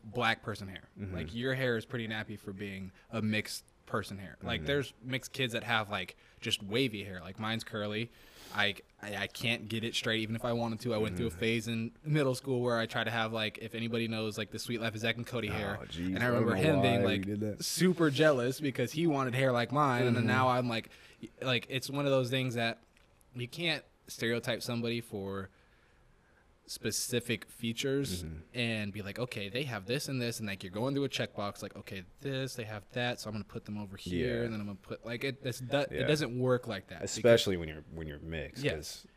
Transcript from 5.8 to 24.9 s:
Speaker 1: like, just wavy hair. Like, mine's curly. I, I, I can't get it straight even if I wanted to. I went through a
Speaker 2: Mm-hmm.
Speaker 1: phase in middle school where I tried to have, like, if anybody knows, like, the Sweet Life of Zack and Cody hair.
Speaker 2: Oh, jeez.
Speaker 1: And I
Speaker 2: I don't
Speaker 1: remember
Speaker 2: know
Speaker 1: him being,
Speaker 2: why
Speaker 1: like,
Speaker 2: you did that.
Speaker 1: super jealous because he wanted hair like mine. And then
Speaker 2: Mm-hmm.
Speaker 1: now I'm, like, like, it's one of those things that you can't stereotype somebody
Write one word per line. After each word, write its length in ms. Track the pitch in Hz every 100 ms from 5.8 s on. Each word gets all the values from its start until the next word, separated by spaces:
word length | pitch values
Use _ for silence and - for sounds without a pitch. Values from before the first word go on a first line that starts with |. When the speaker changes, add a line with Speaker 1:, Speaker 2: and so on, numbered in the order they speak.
| 104
Speaker 1:
like, 260 | 104 92 - - -
just 200 | 113 113
wavy 420 | 101 117 135 104
hair. 180 | 98 90
Like, 160 | 85 98
mine's 240 | 107 113
curly. 480 | - 107 104 107 117 - - - - 104
I, 200 | 104 98 - _
I, 140 | 104 98
I 120 | 98
can't 400 | - 117 117 110
get 160 | 113
it 120 | 113 -
straight 240 | 120 113
even 140 | 107 113
if 100 | 120
I 80 |
wanted 260 | 117 117 110
to. 120 | 123
I 40 | 107
went 200 | 107 90
through 80 | 117
a 40 |
Speaker 2:
Mm-hmm. 80 | 85
Speaker 1:
phase 280 | 113 117 113
in 240 | 113 113 - 151
middle 300 | 151 135 123
school 260 | 139 123
where 160 | 123 117
I 80 | 110
tried 200 | 123 110
to 60 |
have, 220 | 117 113
like, 240 | 113 107 -
if 140 | 110
anybody 340 | 113 117 117 113
knows, 300 | 113 110 104
like, 140 | 104
the 80 | 107
Sweet 200 | - 120
Life 140 | 113
of 60 | 107
Zack 160 | 113 117
and 80 | 117
Cody 220 | 123 107
hair. 320 | 107 101 101
Speaker 2:
Oh, 40 | -
jeez. 220 | 82 90
Speaker 1:
And 120 | 95
I 80 | 120
Speaker 2:
I 40 |
don't 120 | 120
Speaker 1:
remember 120 | 113 95
Speaker 2:
know 60 | 156 143
Speaker 1:
him 60 |
being, 180 | 127 120
Speaker 2:
why 20 | 107
Speaker 1:
like, 120 | 107 98
Speaker 2:
you 100 | 104
did 40 |
that. 220 | 107 101
Speaker 1:
super 480 | - - 180 170 160
jealous 480 | 131 156 135 120 135
because 320 | 147 120 120
he 160 | 156 170
wanted 260 | 143 127
hair 180 | 127 135
like 200 | 120 117
mine. 340 | 135 147 123 123
And 100 | 120
then 80 |
Speaker 2:
Mm-hmm. 80 | 123
Speaker 1:
now 180 | 127 127
I'm, 200 | 123 123
like, 200 | 113 - - - - - -
like, 240 | 131 123 -
it's 200 | 131 -
one 160 | 139 143
of 60 |
those 180 | 135 123
things 240 | 131 131
that 240 | 117 117 113 - _ - _ - 123
you 120 | 123
can't 360 | 151 170 143 - _ -
stereotype 540 | - 117 117 120 110
somebody 400 | - 120 117